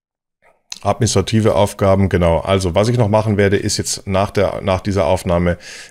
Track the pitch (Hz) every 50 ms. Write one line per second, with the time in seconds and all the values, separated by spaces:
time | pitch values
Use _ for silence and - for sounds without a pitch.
0 | _ _ _ _ _ _ _ _ _ _ _ _ _ _ - - - 101 98 -
1 | 120 107 - - 90 - - 110 104 107 - 82 104 101 - - 104 98 95 95
2 | 98 92 98 90 87 85 82 82 - - 98 98 92 90 82 95 107 117 123 123
3 | 117 98 104 110 107 110 104 98 101 98 101 98 - 104 - - 98 - - -
4 | - - 95 92 98 104 - 107 95 85 - - - 95 92 90 - 104 95 98
5 | 87 73 92 90 - 95 85 87 87 87 85 - - - - - - -